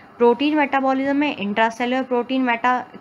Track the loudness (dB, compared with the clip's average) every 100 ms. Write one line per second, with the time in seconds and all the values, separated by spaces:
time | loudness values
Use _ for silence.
0 | -16 0 2 2 2 2 0 0 0 0
1 | 0 0 -2 -2 -4 0 0 0 -2 -2
2 | -2 -2 -2 -2 0 0 0 -2 -4 -12